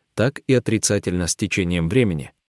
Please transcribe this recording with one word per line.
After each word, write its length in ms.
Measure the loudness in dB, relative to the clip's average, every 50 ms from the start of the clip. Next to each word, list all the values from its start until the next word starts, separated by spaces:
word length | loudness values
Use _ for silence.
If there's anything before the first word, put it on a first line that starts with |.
| _ _ _
так 260 | 0 0 0 -2 -4 -2 0
и 60 | 0
отрицательно 720 | 2 2 0 -2 0 0 0 0 0 0 -2 -2 -2 -2 -2
с 80 | -2
течением 520 | -4 -4 -2 -2 -2 0 0 0 0 0 2
времени. 440 | 2 2 2 2 0 -4 -8 -10 _ _ _ _